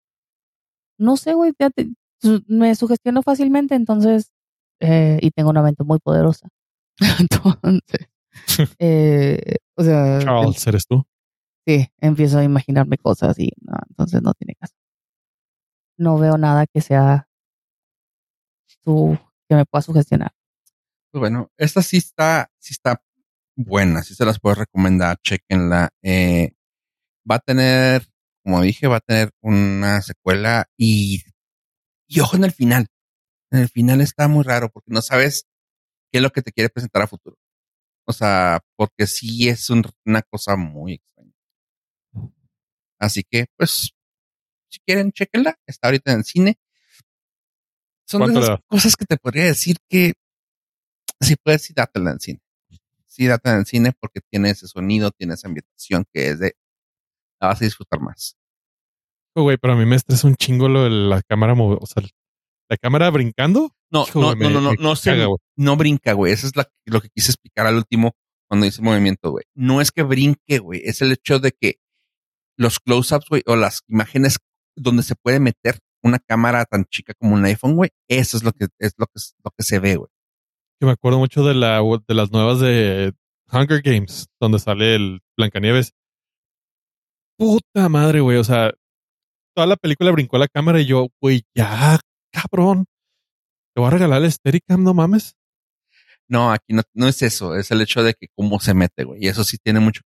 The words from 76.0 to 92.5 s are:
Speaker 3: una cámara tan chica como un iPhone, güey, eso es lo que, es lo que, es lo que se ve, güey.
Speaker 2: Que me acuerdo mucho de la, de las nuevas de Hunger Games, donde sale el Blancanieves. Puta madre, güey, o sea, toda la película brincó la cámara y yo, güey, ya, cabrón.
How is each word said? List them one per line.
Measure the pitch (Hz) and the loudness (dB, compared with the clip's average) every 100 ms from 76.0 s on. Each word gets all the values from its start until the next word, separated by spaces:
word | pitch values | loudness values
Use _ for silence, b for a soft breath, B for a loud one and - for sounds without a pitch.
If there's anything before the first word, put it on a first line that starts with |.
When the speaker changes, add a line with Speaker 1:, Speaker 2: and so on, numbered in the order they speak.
Speaker 3:
una | 117 123 | -2 -2
cámara | - 113 117 120 117 | -2 -2 0 0 -2
tan | 101 98 | -4 -6
chica | - - 107 | -8 -14 -6
como | 110 104 | 0 0
un | 98 | 0
iPhone, | 104 131 160 | -2 -2 0
güey, | 180 - - | -2 -4 -4
eso | 127 123 117 | -2 -2 -2
es | |
lo | 110 | -4
que, | - 98 - | -4 -6 -6
es | 107 - | -8 -6
lo | 113 | -10
que, | - | -10
es | - _ | -20 _
lo | - | -16
que | - | -12
se | 110 101 | -4 -2
ve, | 98 92 | 0 -2
güey. | - _ _ _ _ _ _ - | -6 _ _ _ _ _ _ -4
Speaker 2:
Que | 135 | 0
me | |
acuerdo | 123 127 127 | 0 0 0
mucho | 131 - | 0 0
de | 143 | 0
la, | 135 117 110 110 113 - | 2 0 0 0 -2 -2
de | 110 | -2
las | 104 | 0
nuevas | 110 110 127 | 0 0 2
de | 127 120 104 95 95 95 _ _ _ | 2 2 0 -2 -4 -6 _ _ _
Hunger | 123 139 151 | -2 0 0
Games, | 143 113 98 - - - | 0 0 -2 -10 -20 -4
donde | 113 107 | 0 0
sale | 104 101 110 117 | -2 -2 0 0
el | 98 92 _ - | -2 -8 _ -4
Blancanieves. | 110 101 104 127 123 _ _ _ _ _ _ _ _ _ _ _ _ _ _ - | -4 -2 0 0 0 _ _ _ _ _ _ _ _ _ _ _ _ _ _ -4
Puta | 220 214 - - 185 | 0 0 0 0 2
madre, | 151 151 156 | 4 2 4
güey, | 131 120 | 2 2
o | |
sea, | 110 123 110 - _ _ _ _ _ _ _ - | 2 2 0 -2 _ _ _ _ _ _ _ 0
toda | 170 | 0
la | 196 | 0
película | 170 147 180 | -2 0 2
brincó | 165 131 127 | 2 0 0
la | 139 | 0
cámara | - 156 165 | 0 0 2
y | 143 | 2
yo, | 131 127 _ | 0 -2 _
güey, | 135 131 - - | -2 -2 -2 -4
ya, | 107 110 143 156 - _ _ | -2 0 2 2 0 _ _
cabrón. | - 190 | -10 -6